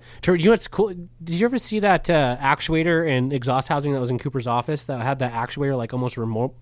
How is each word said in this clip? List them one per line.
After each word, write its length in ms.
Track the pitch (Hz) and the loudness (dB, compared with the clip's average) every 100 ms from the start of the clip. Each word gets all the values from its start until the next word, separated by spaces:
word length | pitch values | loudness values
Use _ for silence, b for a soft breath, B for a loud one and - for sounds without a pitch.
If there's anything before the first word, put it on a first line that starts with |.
| B B | B B
tr-, 140 | - 180 | 0 4
you 100 | 175 | 6
know 60 | |
what's 160 | 226 - | 4 2
cool? 220 | - 208 | -2 -2
Did 460 | 180 175 - 165 170 | -4 -14 -14 -6 0
you 60 | 233 | 0
ever 120 | 254 | 0
see 220 | - 214 | -2 0
that, 300 | 202 170 - | 2 4 4
uh, 280 | 160 131 123 | 2 2 0
actuator 680 | 139 147 - 160 165 165 165 | 0 0 0 0 2 2 2
and 220 | 127 131 | 0 0
exhaust 380 | 139 123 131 - | -2 0 0 0
housing 240 | 147 143 | -2 0
that 80 | 139 | -2
was 80 | 123 | 0
in 80 | 123 | -2
Cooper's 260 | 147 131 120 | -4 -4 -2
office 380 | 120 123 151 - | -2 -2 -4 -6
that 140 | 131 | -4
had 180 | 120 135 | -2 -2
that 120 | 127 | -2
actuator, 440 | 117 123 143 139 131 | -4 -6 -2 -2 -2
like, 160 | 113 | -4
almost 240 | 123 123 - | -4 -4 -4
remote, 360 | 113 110 127 - | -4 -2 -2 -6